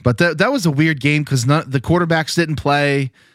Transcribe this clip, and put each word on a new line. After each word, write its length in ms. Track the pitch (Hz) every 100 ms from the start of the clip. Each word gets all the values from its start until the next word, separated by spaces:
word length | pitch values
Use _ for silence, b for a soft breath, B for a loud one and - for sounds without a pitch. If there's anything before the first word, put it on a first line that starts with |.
But 140 | 123 117
that, 220 | 170 160
that 120 | 214
was 140 | 285 165
a 60 |
weird 280 | 139 160 147
game 240 | 139 151
'cause 220 | 147 135 120
none, 240 | 151 143
the 100 | 131
quarterbacks 560 | - 175 170 165 156 -
didn't 220 | 165 147
play. 540 | 143 143 143 139 135 b b